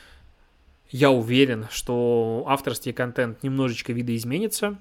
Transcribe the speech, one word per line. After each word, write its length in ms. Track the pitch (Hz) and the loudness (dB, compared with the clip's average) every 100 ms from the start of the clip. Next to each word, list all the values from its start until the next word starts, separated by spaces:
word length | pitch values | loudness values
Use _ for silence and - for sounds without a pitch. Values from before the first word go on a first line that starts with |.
| - - - _ _ _ _ _ - | -20 -20 -20 _ _ _ _ _ -8
я 200 | 127 143 | 4 6
уверен, 560 | 123 113 127 135 110 110 | 6 4 4 4 2 -6
что 760 | - - 120 120 117 113 113 151 | -8 -4 0 2 2 2 -2 -2
авторский 440 | 135 139 117 127 | -2 -2 -6 -6
контент 500 | 120 123 123 120 107 | -4 -4 -2 -4 -4
немножечко 500 | 135 135 131 113 - | -4 -2 -2 -2 -6
видоизменится 840 | 120 120 117 120 160 220 - 208 202 | -4 -2 -4 -4 -4 -4 -2 -4 -6